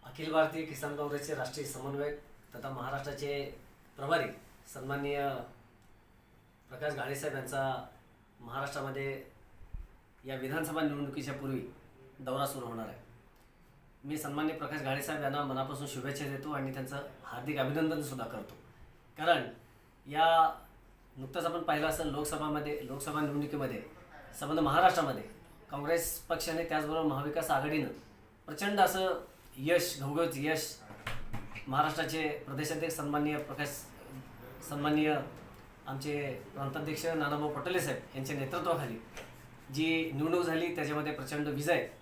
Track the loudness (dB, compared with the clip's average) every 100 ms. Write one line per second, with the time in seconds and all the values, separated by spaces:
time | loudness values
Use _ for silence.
0 | -14 -8 2 6 6 4 -4 -4 -6 -2
1 | -2 -2 -2 -2 -2 -4 -6 -6 -4 -2
2 | -2 -4 -10 -20 -18 -10 -8 -6 -4 -4
3 | -4 -4 -2 -2 -4 -8 -18 -20 -20 -8
4 | 2 2 2 -4 -16 -20 -14 -10 -4 -2
5 | 0 0 0 -2 -8 -16 -20 -20 -20 -20
6 | -20 -20 -20 -20 -20 -20 -18 -6 -4 -2
7 | -4 -2 -2 -4 -4 0 0 0 -6 -16
8 | -20 -20 -20 -20 -8 -6 -4 -4 -4 -4
9 | -4 -4 -10 -20 -20 -20 -12 -10 -10 -16
10 | -20 -18 -8 -6 -2 -2 0 2 0 0
11 | -4 -4 -4 -4 -2 -2 -4 -12 -20 -20
12 | -20 -12 -4 0 0 -2 -6 -6 -8 -10
13 | -16 -20 -20 -20 -20 -20 -20 -20 -20 -16
14 | -6 -4 -2 0 0 0 -4 -2 0 -2
15 | 0 0 0 0 0 0 0 -2 -4 -4
16 | -4 -2 -2 -4 -2 -2 -2 -4 -4 -6
17 | -8 -12 -10 -8 -4 0 2 2 2 2
18 | -2 -4 -6 -6 -10 -14 -20 -20 -20 -20
19 | -20 -2 6 6 6 -8 -20 -20 -20 -20
20 | -6 6 8 10 8 6 -12 -20 -20 -20
21 | -20 -12 -6 -2 0 0 2 4 4 2
22 | 0 0 -2 0 0 0 0 -4 -4 -6
23 | -2 0 2 2 0 0 -2 -4 -8 -16
24 | -20 -18 -16 -8 0 4 6 10 10 8
25 | 4 0 -6 -14 -20 -20 -10 -6 2 2
26 | 2 -4 -2 -2 0 0 2 0 2 2
27 | 4 2 0 0 2 2 4 0 0 -4
28 | -14 -20 -20 -20 -12 -2 0 6 6 6
29 | 2 0 -4 -18 -20 -4 4 4 4 -2
30 | -2 2 2 2 0 0 -2 -8 -14 -10
31 | -4 -2 -2 -4 -6 -10 -2 4 4 4
32 | 0 0 0 -2 -6 -4 -2 0 -2 -2
33 | 0 2 2 0 -4 -4 -4 -4 -10 -16
34 | -14 -14 -14 -16 -14 -14 -8 0 4 6
35 | 6 4 0 -10 -16 -18 -20 -16 -8 -6
36 | -2 -2 -2 -6 -10 -6 -4 -4 -4 -2
37 | 0 0 2 2 0 -2 0 0 0 -2
38 | -6 -8 -4 -2 -2 -2 0 0 0 -6
39 | -10 -14 -14 -16 -20 -20 -8 0 2 4
40 | 2 0 2 4 4 2 0 0 0 0
41 | -2 -4 -4 -2 0 0 4 2 2 -8